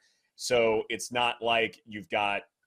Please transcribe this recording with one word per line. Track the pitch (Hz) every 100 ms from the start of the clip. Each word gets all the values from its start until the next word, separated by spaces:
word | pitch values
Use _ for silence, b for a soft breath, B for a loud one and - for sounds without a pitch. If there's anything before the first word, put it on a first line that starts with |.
| _ _ _ -
So | - 123 113 110 -
it's | 110 -
not | 123 120 -
like | 117 117 113 -
you've | 117 107 95
got | 110 101 101 - _